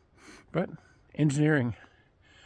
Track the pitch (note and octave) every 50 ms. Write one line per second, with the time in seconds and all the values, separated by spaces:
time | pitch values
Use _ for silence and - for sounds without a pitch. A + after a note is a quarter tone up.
0 | _ _ _ - - - - - - _ - D#3+ G3 G3 - - - _ _ _
1 | _ _ - - D3+ D#3 C3+ D3 D3+ D#3 D#3 C#3+ B2 B2 G2+ - - - _ _
2 | _ _ _ _ _ _ _ - -